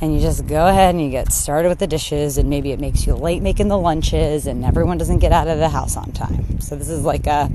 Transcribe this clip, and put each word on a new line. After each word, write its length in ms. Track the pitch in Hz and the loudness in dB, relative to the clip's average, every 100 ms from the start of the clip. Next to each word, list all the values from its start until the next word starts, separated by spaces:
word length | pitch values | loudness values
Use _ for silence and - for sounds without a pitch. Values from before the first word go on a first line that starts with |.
And 120 | 156 | -2
you 60 | 147 | 2
just 260 | 160 156 135 | 2 0 -2
go 200 | 151 175 | 2 4
ahead 280 | 190 185 | 6 4
and 80 | 175 | 2
you 80 | 143 | -2
get 220 | 127 - | -2 -2
started 360 | - - 147 175 | -2 -2 0 0
with 100 | 175 | 0
the 80 | - | -2
dishes, 520 | 156 - 147 147 139 | -4 -4 -2 -2 0
and 100 | 139 | 0
maybe 240 | 143 139 | 0 -2
it 80 | 127 | -4
makes 260 | 139 - - | -2 0 2
you 80 | |
late 280 | 160 165 180 | 0 0 0
making 260 | 196 185 208 | 0 2 2
the 100 | 202 | 2
lunches 680 | 170 160 151 160 156 151 139 | 2 0 0 2 2 0 -2
and 180 | 123 | -2
everyone 340 | 127 165 165 175 | 0 2 2 0
doesn't 200 | 165 175 | 0 2
get 140 | 165 | 4
out 160 | 165 151 | 4 2
of 100 | 156 | 0
the 100 | 160 | 0
house 280 | 135 - - | 0 -4 -6
on 160 | - | -6
time. 480 | - - - - - | -6 -4 -4 -4 -4
So 160 | - 143 | -6 -6
this 120 | 147 | -6
is, 160 | 160 | -2
like, 220 | 143 143 151 | -2 0 0
a 240 | 147 139 | 0 0